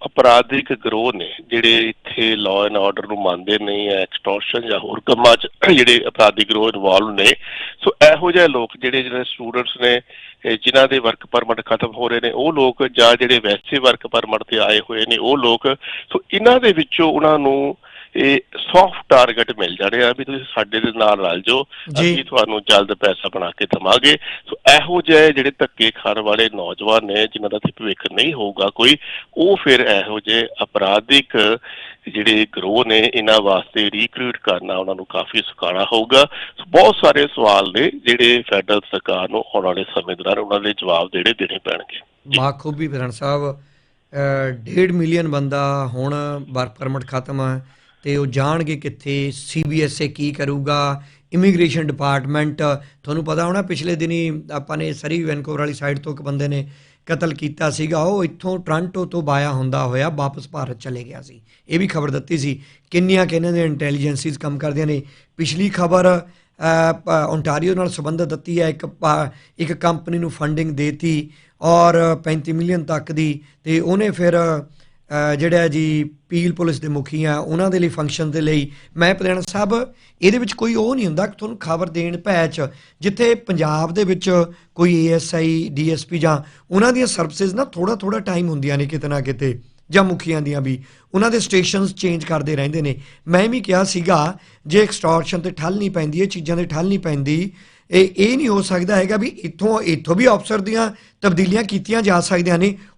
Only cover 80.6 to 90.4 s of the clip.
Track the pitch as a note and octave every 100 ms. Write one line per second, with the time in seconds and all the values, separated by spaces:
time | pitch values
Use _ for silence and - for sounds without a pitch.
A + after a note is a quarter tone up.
80.6 | A3+ A3+ A3 C4 F#3+ D#3 G#3 - G#3+ A3+
81.6 | D#3 E3 F3 E3 E3+ F3 G3+ F3 E3 E3
82.6 | C3+ - _ - F3+ G3+ A#3 A#3 G#3+ E3+
83.6 | D#3 D#3 E3 F3+ F#3+ F#3 F#3+ F3+ E3+ -
84.6 | _ - F3 E3+ E3 E3 E3 E3 D#3+ D#3+
85.6 | D#3+ C#3+ D#3+ D3+ - E3+ D#3+ C#3+ - -
86.6 | - F#3 A#3+ B3+ B3 - D#3 - G3 G#3
87.6 | C#4 E3+ F#3 G#3+ G3 A3 G3 F3 E3+ D3
88.6 | C#3 C#3+ C#3+ D#3 D3 C#3+ C3 B2+ C3+ A#2
89.6 | - _ - F3+ F#3+ F3 E3 D#3